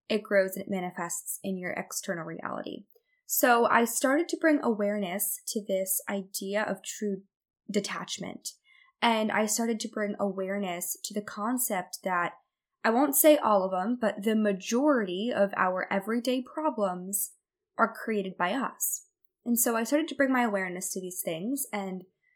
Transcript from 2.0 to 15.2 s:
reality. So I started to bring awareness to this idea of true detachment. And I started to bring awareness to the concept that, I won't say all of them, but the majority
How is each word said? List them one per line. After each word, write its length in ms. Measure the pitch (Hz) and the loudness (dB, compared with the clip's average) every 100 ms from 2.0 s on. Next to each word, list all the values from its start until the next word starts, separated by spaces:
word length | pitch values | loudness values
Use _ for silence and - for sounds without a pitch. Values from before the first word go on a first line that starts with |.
| - 175 | -6 -6
reality. 600 | 165 165 - - - - - _ _ _ - | -8 -8 -8 -6 -8 -10 -14 _ _ _ -6
So 360 | - 254 233 233 | 2 4 6 6
I 180 | 233 | 4
started 420 | 233 - 262 294 339 | 4 2 2 2 0
to 80 | 330 | 0
bring 200 | 320 302 | 2 4
awareness 800 | 240 208 202 208 185 196 - - - | 2 0 0 0 -2 -2 -4 -6 -6
to 140 | 220 | -6
this 380 | 202 190 190 - - | -2 0 0 -2 -2
idea 540 | 202 190 - 190 202 | -6 -6 -8 -4 -2
of 200 | 202 190 | -2 -4
true 420 | - - 208 190 - _ _ _ - | -8 -6 -4 -4 -8 _ _ _ -4
detachment. 840 | 202 202 185 - - 175 - - - _ _ _ _ | -2 -2 -4 -8 -8 -8 -10 -12 -14 _ _ _ _
And 280 | 240 220 220 | 2 2 2
I 140 | 202 | 0
started 340 | 214 - 233 220 | 0 0 0 -2
to 80 | 220 | -4
bring 260 | 214 202 202 | -4 -4 -2
awareness 800 | 202 190 190 202 190 175 - - | -2 -2 -4 -2 -4 -4 -6 -8
to 80 | - | -8
the 80 | 208 | -8
concept 800 | 202 - 214 254 - 190 180 - | -8 -4 -2 0 0 -2 -4 -6
that, 280 | 190 180 175 - _ _ _ _ | -2 0 -2 -6 _ _ _ _
I 60 | 226 | 2
won't 260 | 233 294 | 4 4
say 220 | 269 311 302 | 6 8 8
all 280 | 220 202 | 6 4
of 60 | 185 | 4
them, 280 | 185 202 247 | 0 0 0
but 220 | 220 - | -2 0
the 120 | 208 | 2
majority 960 | 220 214 190 - 233 302 262 190 180 | 4 4 0 0 2 4 4 2 -2